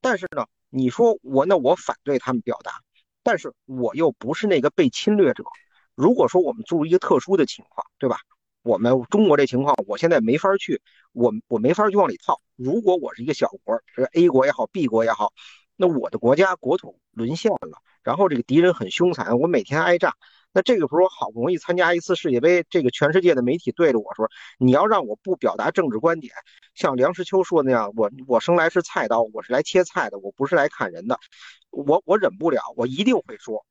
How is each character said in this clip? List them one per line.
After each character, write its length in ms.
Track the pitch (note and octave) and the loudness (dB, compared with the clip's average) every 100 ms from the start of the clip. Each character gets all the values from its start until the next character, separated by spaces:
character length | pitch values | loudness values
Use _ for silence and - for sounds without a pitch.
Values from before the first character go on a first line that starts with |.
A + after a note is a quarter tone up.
但 160 | C4 G#3+ | -2 -4
是 80 | F3+ D3 | -6 -8
呢， 80 | A2+ _ _ | -10 _ _
你 220 | C3+ B2+ | -4 -2
说 280 | - A#3 G#3+ | 2 2 2
我， 240 | B2+ C3+ D3+ | -2 0 2
那 100 | F#3+ | 2
我 180 | B2+ F3+ | 2 0
反 200 | - - | -2 -8
对 160 | - C3+ | -2 -4
他 140 | - | -2
们 100 | B2+ | -4
表 160 | G#2+ A2+ | -4 -8
达， 100 | - - _ _ _ _ | -10 -16 _ _ _ _
但 160 | - G3+ | -2 -2
是 160 | - - | -6 -18
我 300 | _ C3 A#2+ | _ -6 -4
又 180 | C#3+ D#3+ | 0 -2
不 220 | B2 A2+ | -2 -8
是 120 | D#3 G#3+ | -4 0
那 140 | E3+ | 2
个 80 | C3 | 0
被 200 | - C#3+ | 2 0
侵 260 | - - G#3 | 0 -2 2
略 160 | E3 | 2
者。 120 | - - - _ _ _ | 0 -8 -18 _ _ _
如 180 | - D3 | 0 2
果 140 | B3 C#3 | 4 2
说 140 | C#3 | 2
我 100 | B2 | 0
们 100 | A#2 | -4
注 120 | - E3+ | -4 -4
入 80 | |
一 60 | D#3 | 0
个 80 | F3+ | 0
特 200 | - D3+ | 2 0
殊 160 | - F#3+ | 2 0
的 100 | C#3 | 0
情 180 | - - | -2 -16
况， 160 | - - _ | -14 -14 _
对 120 | C3+ | -4
吧？ 80 | G2+ - _ _ _ | -4 -10 _ _ _
我 140 | A#2 G2+ | -2 0
们 260 | A#2 C3 A#2 | 2 0 0
中 180 | G#3 G#3+ | 2 4
国 100 | D3 | 4
这 100 | C#3 | 2
情 160 | B2+ | 0
况， 120 | C#3 C3+ G2+ | 0 -2 -2
我 100 | - | -2
现 140 | E3+ | 2
在 100 | D#3+ | 2
没 160 | A2 C#3+ | 2 0
法 180 | G3 G3 | 0 0
去， 260 | - D3+ _ _ _ | -2 -6 _ _ _
我， 200 | - A#2 G#2+ - | -2 -2 -2 -6
我 120 | A#2 | -2
没 140 | A#2 | 0
法 160 | F3 G#3 | 2 0
去 80 | G3+ | 2
往 120 | E3+ | 0
里 100 | G2+ | -2
套。 220 | - C#3+ _ | -4 -4 _
如 280 | _ B2+ G3 | _ -4 0
果 140 | G#3 F3+ | 0 0
我 180 | B2 | -4
是 80 | - | -10
一 40 | B2 | -8
个 60 | |
小 160 | C#3+ A#2+ - | -2 -2 -4
国， 160 | - A2+ _ | -6 -6 _
是 80 | - C3 | -4 -2
A 160 | E3 F3 | 4 4
国 160 | C3 | 4
也 80 | C3+ | 2
好， 140 | - A2+ | 0 -4
B 200 | G3 C#3 | -2 -2
国 180 | A2 | 0
也 80 | A2+ | 0
好， 200 | A2 G#2 _ - - _ _ | 0 -4 _ -20 -20 _ _
那 100 | F#3 | 0
我 240 | D3+ A2 | 0 -4
的 80 | A2 | -2
国 180 | A#2 D3 | 2 4
家 180 | F#3+ - | 2 0
国 200 | - F3 | -4 -4
土 220 | - - _ | -4 -20 _
沦 220 | - A#2 | -8 -6
陷 160 | E3 A2+ | -2 -2
了， 260 | - D#2+ - _ _ | -4 -8 -20 _ _
然 140 | - C#3 | -6 0
后 120 | F#3+ | 0
这 80 | C#3 | 0
个 60 | |
敌 140 | - C#3 | 0 2
人 180 | F3 | 4
很 160 | F3 G2 | 2 -4
凶 220 | - F3 | 0 0
残， 260 | E3 G2+ A#3+ | 0 -2 0
我 80 | F3 | 2
每 160 | D#3+ | 0
天 200 | G2 C#3+ | -2 -2
挨 140 | E3+ F3 | 0 2
炸。 180 | F3 - _ _ _ | 0 -4 _ _ _
那 80 | - | -4
这 180 | F#3+ A#3 | 0 0
个 80 | D3 | 2
时 60 | |
候 140 | D3+ F#3 | 2 0
好 220 | - G#2 | 0 -10
不 100 | A2 | -4
容 100 | B2+ | -2
易 60 | F3 | -2
参 200 | - F3 | -2 0
加 180 | E3+ | 2
一 60 | F3 | 0
次 140 | - | -2
世 160 | F3 E3+ | -4 0
界 100 | A#2+ | 2
杯， 240 | D3 F3+ E3 | 4 2 2
这 140 | F3+ | 0
个 80 | B2+ | 0
全 220 | - C#3+ | 0 0
世 80 | E3+ | 2
界 140 | F3 | 4
的 80 | C#3 | 2
媒 140 | A#2+ D#3+ | 2 -2
体 160 | - | -4
对 200 | - E3 | 0 2
着 60 | A#2 | 2
我 160 | G#2 | -2
说： 140 | G2+ A2 - - - | -6 -6 -6 -20 0
“你 140 | B2+ | 2
要 140 | C3 G3+ | 4 4
让 200 | G#3+ B2+ | 0 -2
我 100 | G#2+ | -10
不 120 | - F#3 | -6 -2
表 200 | A#2 F#2+ | -2 -2
达 140 | A2+ | -2
政 180 | D#3+ E3 | 0 -2
治 100 | A2 | 0
观 220 | D#3 E3 | 0 -2
点， 140 | B2+ - - _ _ | -6 -20 -20 _ _
像 220 | - F3 B2+ | -4 -2 0
梁 180 | C3+ | 0
实 100 | F3+ | 0
秋 180 | F3+ F#3+ | -2 0
说 200 | F3+ E3+ | 2 2
的 80 | C3+ | 2
那 60 | B2 | 2
样， 160 | G#2 A2 | 0 -2
我， 140 | G#2 C3 C3 | -4 -4 -2
我 140 | A#2+ | 0
生 140 | - | 2
来 140 | F3 E3 | 2 2
是 140 | F3+ | 0
菜 260 | E3+ - A#2 | -4 -4 -2
刀， 140 | A2+ A2+ | 0 -2
我 100 | A2 | -4
是 100 | - | -4
来 100 | B2+ | -4
切 200 | D3+ F#3 | 0 0
菜 260 | F3+ - A#2+ | 0 -2 -6
的， 80 | G2+ | -8
我 120 | F#2+ | -14
不 140 | - C#3 | -6 -2
是 80 | |
来 140 | E3+ C#3+ | 0 0
砍 240 | - G#2 | -2 -8
人 160 | E2+ G2+ | -8 -6
的。” 100 | B2 _ _ - _ _ | -6 _ _ -20 _ _
我， 320 | - C#3+ E3 | -10 0 0
我 140 | - G3+ | 2 0
忍 180 | F#3 F#2+ | 0 -2
不 140 | D#3+ | -2
了， 100 | B2+ - B2 | -2 -6 -6
我 100 | A#2+ | -6
一 160 | C3 | -2
定 140 | G#3 A#3 | 0 0
会 200 | - G#2+ | -2 -18
说。 260 | - D3+ _ | -10 -12 _